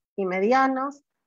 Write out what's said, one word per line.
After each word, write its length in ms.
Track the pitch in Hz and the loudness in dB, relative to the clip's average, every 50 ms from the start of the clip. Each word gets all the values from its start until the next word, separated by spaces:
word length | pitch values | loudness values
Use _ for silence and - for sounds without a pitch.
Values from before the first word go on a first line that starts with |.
| _ _ _ | _ _ _
y 100 | - 196 | -6 -4
medianos. 760 | 180 185 190 196 220 254 269 269 269 262 262 269 285 277 - _ _ _ _ _ | -2 -2 0 0 2 2 2 2 2 0 -2 -6 -8 -10 -12 _ _ _ _ _